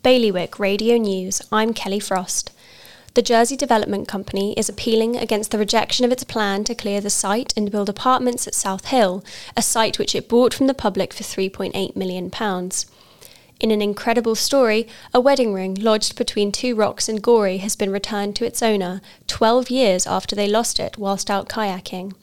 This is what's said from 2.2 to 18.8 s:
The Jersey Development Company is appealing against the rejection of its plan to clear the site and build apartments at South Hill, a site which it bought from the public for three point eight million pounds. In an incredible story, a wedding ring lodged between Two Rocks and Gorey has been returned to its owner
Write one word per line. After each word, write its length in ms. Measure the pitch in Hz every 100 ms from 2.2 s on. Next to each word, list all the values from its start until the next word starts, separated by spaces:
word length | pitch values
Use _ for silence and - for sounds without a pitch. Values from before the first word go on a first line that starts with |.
| 185 - - _ - - - - -
The 80 | -
Jersey 340 | 226 226 233
Development 540 | 269 277 220 208 202 -
Company 460 | 196 196 196 202
is 120 | - 208
appealing 520 | 202 - 226 226 240
against 320 | 226 214 208
the 80 | 214
rejection 480 | 208 226 202 - 247
of 40 |
its 140 | 254
plan 400 | - 226 202 196
to 100 | 220
clear 280 | 233 202 202
the 80 | 202
site 420 | - 196 214 269
and 160 | - 208
build 200 | 208 202
apartments 580 | 202 254 254 247 247 -
at 60 |
South 320 | - 196 190 -
Hill, 360 | 262 196 185 - - - -
a 20 |
site 380 | - 233 220 -
which 160 | -
it 120 | - -
bought 280 | 233 247
from 140 | - 269
the 60 |
public 380 | 269 214 190 -
for 100 | -
three 280 | - - 190
point 260 | - 190 196
eight 220 | 190 190
million 320 | 190 185 180
pounds. 560 | - 214 180 185 - - _ - _ - - _ _
In 100 | 220
an 120 | 214
incredible 540 | 208 202 240 226 233 220
story, 520 | - 277 240 214 226 - -
a 80 | 254
wedding 320 | 254 269 226
ring 220 | 190 190
lodged 420 | 190 220 214 - -
between 340 | 240 - 202
Two 240 | 196 254
Rocks 320 | 220 208 - -
and 140 | 214
Gorey 380 | 208 233 196 185
has 180 | 208 -
been 160 | 202
returned 440 | 196 - 208 202 202
to 100 | 233
its 160 | -
owner 400 | 226 208